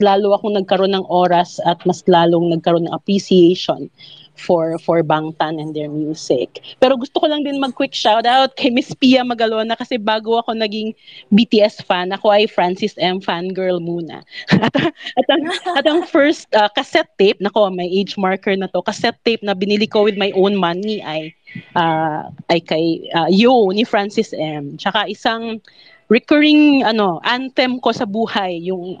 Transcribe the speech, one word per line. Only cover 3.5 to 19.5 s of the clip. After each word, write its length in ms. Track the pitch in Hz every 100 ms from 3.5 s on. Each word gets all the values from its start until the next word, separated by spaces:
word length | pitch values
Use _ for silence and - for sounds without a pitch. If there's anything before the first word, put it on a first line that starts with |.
| 180 - 143 143 _ - - _ -
for, 400 | - 175 165 165
for 240 | - 170
Bangtan 560 | 156 156 156 160 156 160
and 160 | 151
their 160 | 151 151
music. 720 | 151 151 160 - 139 - - - -
Pero 160 | 254
gusto 240 | 262 277 -
ko 80 | 311
lang 160 | 302
din 160 | 285 277
mag-quick 320 | 269 - 269
shoutout 640 | - 233 220 233 262 269
kay 160 | - 262
Miss 240 | 240 -
Pia 320 | - 262 254 247
Magalona 480 | 233 226 220 220
kasi 240 | 226 247 254
bago 400 | 208 220 220 226
ako 160 | 233
naging 400 | 226 220 214 220 - - - -
B 80 | 202
T 160 | 240 214
S 240 | 208 -
fan, 320 | - 180 180
ako 160 | 190 214
ay 160 | 208 208
Francis 480 | - 180 185 208 -
M 160 | 175 190
fangirl 640 | 190 170 185 190 185 180
muna. 400 | 170 170 160 - - -
<laughs> 240 | - 185
At, 120 | 226 277 320 - - -
at 80 | -
ang, 180 | 294 302 381 370
at 120 | 330 311
ang 100 | 311 339
first, 400 | 330 285 320 -
uh, 160 | 214 208
cassette 400 | - 277 330 320 -
tape, 240 | 196 -
nako, 320 | 196 226 202
may 160 | 185 180
age 240 | 190 190
marker 400 | - 190 190 202
na 160 | 190 185
to, 80 | 180 196
cassette 320 | 202 - - -
tape 160 | 226
na 160 | 208